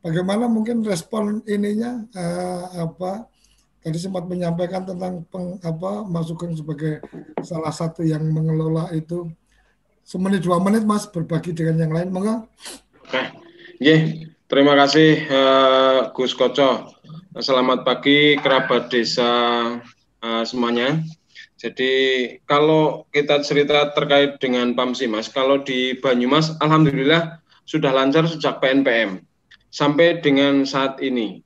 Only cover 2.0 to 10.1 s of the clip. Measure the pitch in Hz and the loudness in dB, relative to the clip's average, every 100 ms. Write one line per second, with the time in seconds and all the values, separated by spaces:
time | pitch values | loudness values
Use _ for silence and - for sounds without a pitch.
2 | 214 185 170 175 180 180 180 180 165 165 | -12 -8 -6 -4 -6 -8 -10 -8 -8 -6
3 | 185 202 233 _ _ _ _ _ 165 160 | -8 -8 -12 _ _ _ _ _ -8 -6
4 | 190 185 175 180 175 170 180 185 185 180 | -6 -8 -6 -4 -4 -2 -4 -4 -8 -8
5 | 185 180 165 185 180 190 170 160 185 208 | -8 -8 -12 -10 -10 -8 -8 -6 -6 -8
6 | 214 170 160 165 175 160 151 143 156 151 | -6 -6 -4 -6 -8 -8 -8 -6 -6 -6
7 | - - - 156 160 165 160 160 165 - | -10 -18 -12 -12 -8 -6 -6 -4 -6 -2
8 | 165 156 156 156 160 156 160 160 170 160 | -2 -2 -2 -2 0 0 0 -2 -2 -6
9 | 156 170 170 160 _ _ _ _ _ _ | -6 -8 -10 -14 _ _ _ _ _ _
10 | _ | _